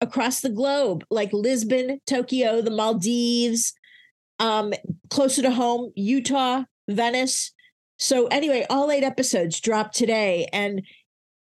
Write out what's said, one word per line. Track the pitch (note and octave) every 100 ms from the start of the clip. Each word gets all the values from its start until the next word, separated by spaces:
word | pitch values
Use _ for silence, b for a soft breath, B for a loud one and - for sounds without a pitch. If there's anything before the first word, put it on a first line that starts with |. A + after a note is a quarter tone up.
across | - C4 A#3+ B3+
the | C4+
globe, | G#3 C#4 C#4+ B3+ F3 -
like | A3 G3+
Lisbon, | G#3 A3 C4 A3 B3+ B3+ C4+ -
Tokyo, | C4 B3 B3+ A#3 A3+
the | A3+
Maldives, | G#3+ A3 A3 F#3 A#3+ A#3+ A#3+ A#3+ A3+ - - b b b b _ _
um, | A3+ G#3+ G#3 G3+ - - _
closer | - C4+ C4+
to | C4
home, | B3 A#3+ A#3+ A#3+ -
Utah, | G3+ C4+ A#3+ C4+ B3+ B3+ C4 _ -
Venice. | G3+ A#3 B3+ C4 - - - b _ _ _
So | - C4 A#3+
anyway, | C4+ D4+ C4 -
all | C4+ D4
eight | C#4+
episodes | C4+ C4 C4 G#3 E3+ D#3+
dropped | G#3+ G#3+ G#3+ -
today. | A3+ A3 G3+ F3 -
And | G3+ G3+ G3 G3 B B _ _ _ _